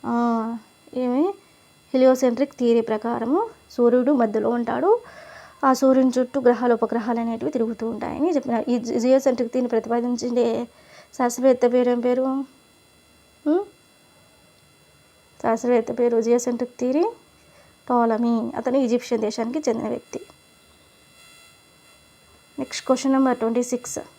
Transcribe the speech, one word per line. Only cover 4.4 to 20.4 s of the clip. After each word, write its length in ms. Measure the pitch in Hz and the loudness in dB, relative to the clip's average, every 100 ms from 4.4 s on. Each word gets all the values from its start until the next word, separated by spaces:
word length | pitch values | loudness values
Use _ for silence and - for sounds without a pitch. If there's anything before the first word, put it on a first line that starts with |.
| 214 | -2
ఉంటాడు. 500 | 240 233 240 339 466 - - - - - - | -2 -2 0 2 2 0 -20 -20 -20 -20 -2
ఆ 80 | 277 | 0
సూర్యుని 380 | 254 269 262 262 247 | 4 4 4 4 0
చుట్టూ 220 | 254 277 | -2 2
గ్రహాలు, 340 | 247 226 247 | 2 2 2
ఉపగ్రహాలు 460 | 233 226 233 226 233 | 0 0 -2 -2 -4
అనేటివి 300 | 233 233 - | -4 -4 -4
తిరుగుతూ 400 | 269 226 220 226 | -2 -4 -4 -8
ఉంటాయని 440 | 214 - - 320 | -6 -8 -2 0
చెప్పినారు. 360 | 294 - 233 - | 0 -2 -4 -2
ఈ 80 | 240 | -4
జి-, 200 | 226 240 | -2 -2
జియోసెంట్రిక్ 540 | 240 262 269 254 233 | 2 4 2 0 -2
థియరీని 160 | 254 247 | -2 -2
ప్రతిపాదించిండే 960 | 226 220 240 247 240 247 240 233 226 240 _ - - - - | -2 -2 -4 -2 -4 -2 0 0 -2 -8 _ -20 -20 -20 -2
శాస్త్రవేత్త 540 | 247 254 262 247 247 | -2 2 2 4 2
పేరు 180 | 247 247 | 2 2
ఏం 100 | 240 | 0
పేరు? 220 | 247 247 | 0 0
ఉం? 220 | 262 269 269 _ _ _ _ _ _ _ _ _ 294 339 415 _ _ _ _ _ _ _ _ _ _ _ _ _ _ _ _ _ | 0 -4 -8 _ _ _ _ _ _ _ _ _ 0 0 -2 _ _ _ _ _ _ _ _ _ _ _ _ _ _ _ _ _
శాస్త్రవేత్త 560 | 240 226 247 240 233 240 | -2 -2 2 0 0 -2
పేరు 220 | 240 233 | 0 0
జియోసెంట్రిక్ 580 | 226 240 247 240 247 - | 2 0 0 -6 -8 -4
థియరీ 260 | 247 285 427 480 _ _ _ _ _ _ - | -2 0 0 -4 _ _ _ _ _ _ -2
Ptolemy. 680 | 247 233 220 233 226 233 - | 2 2 0 0 0 -2 -4
అతను 200 | 247 269 | -2 0
ఈజిప్షియన్ 460 | 247 240 - 226 | 2 0 -2 -4
దేశానికి 480 | 214 226 226 294 285 | -2 -4 -6 -4 -4
చెందిన 180 | 226 220 | -4 -6
వ్యక్తి. 320 | 233 - - - _ | -8 -10 -16 -16 _